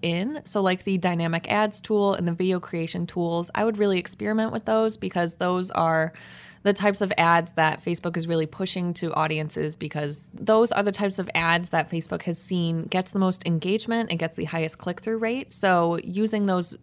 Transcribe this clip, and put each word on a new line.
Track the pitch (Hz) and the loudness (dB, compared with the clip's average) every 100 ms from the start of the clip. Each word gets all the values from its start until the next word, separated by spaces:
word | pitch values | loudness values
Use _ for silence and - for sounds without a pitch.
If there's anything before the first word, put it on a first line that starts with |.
in. | 170 170 226 302 - | -2 -2 -2 -6 -4
So, | 208 | 0
like, | 190 185 | 2 0
the | - 190 | 0 0
dynamic | 180 170 165 165 - | 2 0 0 -2 0
ads | 208 214 - | 2 2 0
tool | - 214 202 190 | 0 2 4 2
and | 170 | 0
the | |
video | 170 185 180 | 0 0 0
creation | - 170 160 175 170 | -2 -6 -4 -4 -6
tools, | 180 170 170 175 | -2 -2 -2 -2
I | - 220 | 0 0
would | 208 | 2
really | 202 180 | 2 2
experiment | - - 208 220 220 | -2 -6 -2 0 0
with | 226 220 | -2 0
those | 220 220 - | 2 2 -2
because | 185 180 170 - | -4 -2 -2 0
those | 180 185 185 | 0 0 0
are | - 165 160 160 - - - - - | 0 2 2 0 -4 -20 -20 -20 -4
the | 202 | 0
types | 196 202 202 | 2 2 2
of | 196 - | 0 2
ads | 170 170 170 | 4 4 2
that | - 156 156 175 | 2 2 0 -4
Facebook | 170 170 170 | -4 -4 -4
is | 165 | 0
really | 165 156 | 0 0
pushing | - 185 190 175 170 | -4 -4 -2 -4 -2
to | 170 | -2
audiences, | - 156 156 151 156 156 151 | 0 0 0 -4 -4 -4 -4
because | 151 151 147 147 - | -6 -4 -4 -4 -8
those | - 208 220 226 | -4 4 6 6
are | - | 4
the | 202 | 0
types | 196 202 196 | 0 0 -2
of | 180 165 | -2 0
ads | 165 170 175 | 4 2 2
that | 165 156 | 0 0
Facebook | 170 - 175 | -2 -4 -4
has | - 165 | -4 -2
seen | - 180 170 165 - | 0 0 0 -2 -2
gets | 185 185 | -2 0
the | 196 | 2
most | 185 185 170 | 2 0 0
engagement | 165 185 220 233 233 226 | 0 0 -2 0 -2 -2
and | 165 | -2
gets | 165 - | -4 -4
the | 156 | -4
highest | 165 160 - | -2 -4 -4
click-through | 180 175 220 226 | -6 -6 -4 -2
rate. | 226 254 - | -2 -2 -6
So | - 196 175 170 170 | 0 4 4 4 0
using | - 185 220 214 202 | -4 -2 0 2 2
those | 180 170 - | 0 -2 -8